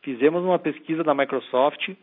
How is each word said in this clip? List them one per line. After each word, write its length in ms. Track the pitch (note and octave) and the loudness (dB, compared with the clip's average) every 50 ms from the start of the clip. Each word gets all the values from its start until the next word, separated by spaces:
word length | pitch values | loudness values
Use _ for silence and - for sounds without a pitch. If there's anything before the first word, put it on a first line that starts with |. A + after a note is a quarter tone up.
| _ | _
Fizemos 400 | - C3 A2+ B2 D3 D#3+ F3 F3 | -8 -4 2 2 4 4 4 0
uma 160 | F#3 F3+ E3 | 2 0 0
pesquisa 460 | F3 E3 D3 - - - D#3+ D#3+ E3 | 0 -2 -6 -6 -6 -6 -4 -2 0
da 100 | D3+ C#3+ | 0 2
Microsoft 760 | C#3 C#3 C3+ - C3 A2+ - - B2+ C3 D3 D3 - - - F#3+ - | 0 0 -2 -2 -6 -6 -2 0 2 2 2 0 -2 -10 -10 -10 -14